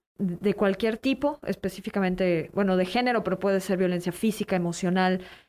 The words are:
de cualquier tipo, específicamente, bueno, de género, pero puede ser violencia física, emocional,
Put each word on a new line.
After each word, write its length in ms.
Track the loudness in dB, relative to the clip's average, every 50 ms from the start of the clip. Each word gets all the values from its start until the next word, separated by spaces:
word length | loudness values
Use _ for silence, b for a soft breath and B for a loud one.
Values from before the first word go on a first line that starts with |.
| _ _ _
de 380 | -4 -4 -4 -2 -2 0 0 0
cualquier 420 | 2 2 0 2 2 0 -2 -2
tipo, 440 | 0 0 -2 0 0 0 -2 -2 -2 -6
específicamente, 1080 | -6 -6 -4 -4 -6 -6 -6 -10 -6 -2 0 0 0 0 2 2 2 2 2 0 -2 -2
bueno, 220 | 0 2 2 4
de 100 | 2 2
género, 380 | 2 0 0 0 2 0 0 0
pero 160 | 0 -2 0
puede 180 | 0 0 0 0
ser 200 | 0 0 0 2
violencia 340 | 2 2 0 0 -2 -4 -4
física, 420 | 0 0 0 0 0 -2 -2 0
emocional, 680 | 0 0 0 -2 -2 0 0 2 2 2 2 2 0 -4 B B B B